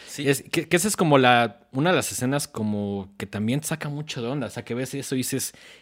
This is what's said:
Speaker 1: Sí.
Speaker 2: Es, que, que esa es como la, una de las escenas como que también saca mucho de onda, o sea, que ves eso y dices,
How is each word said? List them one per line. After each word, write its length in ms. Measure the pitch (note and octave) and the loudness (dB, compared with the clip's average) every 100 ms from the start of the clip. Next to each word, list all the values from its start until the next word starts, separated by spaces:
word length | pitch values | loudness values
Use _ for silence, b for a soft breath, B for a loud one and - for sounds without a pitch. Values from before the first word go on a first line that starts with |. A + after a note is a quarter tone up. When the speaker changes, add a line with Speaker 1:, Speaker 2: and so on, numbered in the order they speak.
| - | -14
Speaker 1:
Sí. 200 | - C#3 | -2 0
Speaker 2:
Es, 140 | C3+ | 0
que, 260 | - E3+ D3+ | -2 -4 0
que 80 | F3 | 2
esa 100 | G#3 | 2
es 100 | - | 2
como 200 | E3 C#3+ | 6 8
la, 500 | B2+ B2 A#2 - _ | 8 6 4 -2 _
una 200 | C3 E3 | -2 2
de 40 | E3 | 2
las 140 | A2 | 0
escenas 360 | F#2+ B2+ C#3+ - | -2 -2 -2 -4
como 680 | - G#2+ G#2 G2+ G2+ G2 - | -4 -2 -2 -4 -6 -8 -12
que 100 | G2 | -8
también 340 | G2+ A2 C#3 | -4 -2 -2
saca 260 | - D#3+ D3+ | -2 -6 -6
mucho 320 | C#3+ D3+ C3+ | -8 -8 -6
de 80 | A#2 | -4
onda, 180 | D3 G#2+ | -4 -6
o 20 | |
sea, 140 | - - | -8 -6
que 80 | |
ves 200 | A#2+ C3 C#3 | -6 -4 -8
eso 200 | B2+ C3 | -4 -2
y 40 | |
dices, 340 | B2 C3+ - B B B | -2 -4 -4 B B B